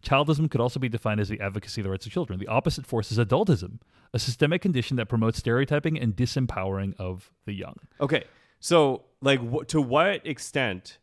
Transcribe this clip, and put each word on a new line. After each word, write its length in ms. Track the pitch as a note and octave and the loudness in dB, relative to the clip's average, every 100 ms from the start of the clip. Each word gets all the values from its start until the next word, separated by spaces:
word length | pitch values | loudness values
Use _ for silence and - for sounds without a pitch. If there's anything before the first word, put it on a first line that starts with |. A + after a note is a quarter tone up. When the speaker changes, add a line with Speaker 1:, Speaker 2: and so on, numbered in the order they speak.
Speaker 1:
Childism 480 | - C#3 D3 D3+ D#3 | 2 2 4 2 2
could 100 | A#2 | 2
also 200 | B2 C#3 | 0 0
be 80 | B2+ | -4
defined 320 | A2+ A#2 G#2 | -2 -2 -2
as 80 | G2+ | -2
the 120 | G#2+ | -4
advocacy 400 | G2 G2+ - - | -6 -6 -8 -6
of 40 | |
the 60 | G2 | -4
rights 160 | F#2+ - | -6 -6
of 60 | |
children. 280 | - D3+ F#2 | -6 -4 -6
The 80 | G2+ | -2
opposite 380 | A2+ D3+ C3+ C3 | 0 0 -4 -4
force 260 | A#2 G#2 | -4 0
is 60 | A2 | 0
adultism, 600 | A2 C3+ G3+ A#2 F2+ A2+ _ _ _ | 2 2 4 2 0 -12 _ _ _
a 60 | A#2 | -4
systemic 440 | - A#2 D3+ F3 | -4 0 2 2
condition 340 | - C3+ A#2 B2+ | 0 0 0 -2
that 120 | A2 | 0
promotes 300 | A#2 A2 - | 0 0 0
stereotyping 600 | - A#2+ C#3 D3 D#3+ D#3 | 0 0 2 0 0 -2
and 180 | A#2+ F#2+ | -2 0
disempowering 800 | B2 - B2 - F#2+ G2 G2 F#2 | -2 0 -2 -2 -4 -2 -4 -6
of 320 | F#2 F#2 - _ | -8 -8 -12 _
the 80 | - | -10
young. 240 | G#2 - - - _ | -10 -10 -14 -20 _
Speaker 2:
Okay, 240 | C#3+ D3+ - _ _ _ | 0 0 -2 _ _ _
so, 460 | - E3+ C#3+ C3 _ _ | 4 6 6 2 _ _
like, 200 | C3+ C3+ | 2 2
wh-, 260 | A#2+ A#2 - | 2 -4 0
to 120 | D#3 | 0
what 460 | C3 C3+ F3+ G3+ - | 4 4 4 0 -6
extent 720 | C#3+ - D3 B2 F#2 - - | -8 -4 -2 0 -2 -8 -20